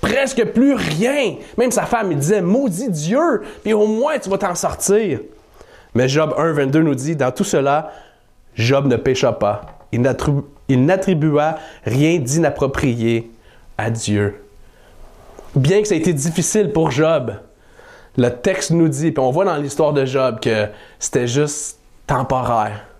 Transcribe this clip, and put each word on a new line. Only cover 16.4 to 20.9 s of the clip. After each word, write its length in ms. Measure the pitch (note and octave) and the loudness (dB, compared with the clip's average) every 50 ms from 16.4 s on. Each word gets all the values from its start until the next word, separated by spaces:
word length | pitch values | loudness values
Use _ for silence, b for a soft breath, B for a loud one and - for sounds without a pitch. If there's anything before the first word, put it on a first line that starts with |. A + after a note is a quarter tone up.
| F3 - - G#3+ G#3 E3+ - | -2 0 0 0 0 2 2
pour 180 | D#3+ E3 D#3 C3 | 0 0 0 2
Job, 420 | B2+ D#3 D#3 E3 D3+ B2+ A2+ G2+ G2+ - - - B B B B B B B B B B B B | 2 2 2 2 0 0 -4 -8 -10 -14 -20 -20 B B B B B B B B B B B B
le 120 | - A#2+ B2 | 0 0 0
texte 420 | A#2+ - - G3 F#3+ F#3+ - - | 0 0 -2 -2 -2 -2 -2 0
nous 180 | E3 E3+ E3 D#3+ | 2 4 4 2
dit, 220 | C#3 C3+ D#3 E3 | 2 0 -2 -2
puis 120 | D3 - C3 | 0 0 0
on 80 | B2+ | 0
voit 140 | C3 D#3+ G3 | 2 2 0
dans 120 | F#3 E3+ | 0 0
l'histoire 360 | D3 D3 C#3 C#3 - D#3+ D3 D3 | -2 -4 -6 -2 0 0 2 2
de 120 | C#3+ C3 | 0 0
Job, 340 | C3 B2+ C#3 C3 B2+ A#2 A2+ | 0 0 0 0 0 -2 -2
que 280 | - B2+ A2+ G#2+ G#2 G#2 B B B B | -2 0 0 0 0 -2 B B B B